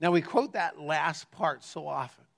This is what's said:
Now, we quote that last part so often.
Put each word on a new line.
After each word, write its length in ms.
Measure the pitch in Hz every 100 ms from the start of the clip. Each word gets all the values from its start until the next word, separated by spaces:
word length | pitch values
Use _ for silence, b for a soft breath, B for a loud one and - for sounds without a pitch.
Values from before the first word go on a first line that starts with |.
Now, 100 | 170
we 100 | 175
quote 320 | - - 285
that 260 | 233 170 -
last 520 | 147 156 156 151 -
part 340 | - 165 127
so 220 | - 165 151
often. 400 | 143 123 - _